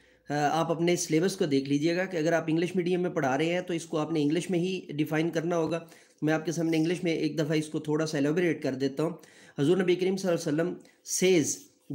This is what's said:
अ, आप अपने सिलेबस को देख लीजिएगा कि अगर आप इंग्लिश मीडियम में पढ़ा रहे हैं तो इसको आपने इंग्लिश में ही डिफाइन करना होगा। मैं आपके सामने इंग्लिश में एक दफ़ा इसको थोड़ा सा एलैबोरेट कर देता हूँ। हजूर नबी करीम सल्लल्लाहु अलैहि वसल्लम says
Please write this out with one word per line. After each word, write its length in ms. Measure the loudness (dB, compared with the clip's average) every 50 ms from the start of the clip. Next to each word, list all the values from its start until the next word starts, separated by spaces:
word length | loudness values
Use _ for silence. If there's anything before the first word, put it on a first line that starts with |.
| -20 _ _ _ _ -4
अ, 40 | -2
आप 380 | 0 0 2 2 0 0 0
अपने 260 | 0 0 2 2 2 0
सिलेबस 380 | 0 0 2 2 2 2 0
को 100 | 0 0
देख 220 | 0 2 0 2 2
लीजिएगा 380 | 0 0 2 0 0 0 -2
कि 120 | -2 -2 -2
अगर 160 | 0 2 0
आप 160 | 0 0 0
इंग्लिश 260 | 0 0 0 0 -2
मीडियम 260 | -2 0 0 0 0
में 120 | 0 -2 -2
पढ़ा 220 | 0 0 0 0
रहे 140 | 0 0 0
हैं 140 | 0 -2 -4
तो 100 | -4 -6
इसको 240 | -6 -6 -4 -4 -4
आपने 240 | -2 0 0 0
इंग्लिश 300 | 2 2 2 0 0 0
में 80 | 0 0
ही 280 | 0 -2 -4 -6 -8 -8
डिफाइन 380 | -4 -4 -2 0 0 0 0 0
करना 260 | -2 -2 -2 0 0
होगा। 340 | 0 0 -2 -2 -6 -8 -12 -18 -20 -20 -20 _ _ 0
मैं 100 | 0 0
आपके 180 | 0 0 -2
सामने 260 | -2 -2 0 0 2 2
इंग्लिश 260 | 2 2 0 0 0
में 100 | -2 0
एक 240 | 0 -2 -2 0 -2
दफ़ा 160 | 0 0 0
इसको 260 | 0 0 -2 -4 -6
थोड़ा 260 | -4 -2 0 0 0
सा 120 | -2 0 0
एलैबोरेट 460 | 0 2 2 2 2 0 0 0 -2
कर 120 | -4 -2
देता 280 | -2 -2 -2 -2 -2 -2
हूँ। 180 | -2 -4 -6 -12 -20 -20 -20 -20 -12 -4 0
हजूर 220 | 2 4 4 4
नबी 140 | 4 2 2
करीम 200 | 2 2 0 0
सल्लल्लाहु 360 | 0 0 0 0 0 0 0
अलैहि 180 | 0 0 0 -2
वसल्लम 300 | -4 -6 -12 -18 _ _ _
says 420 | -6 -2 2 4 6 6 6 4 2 -2 -6 -10 -16 _ _ _ -8 -4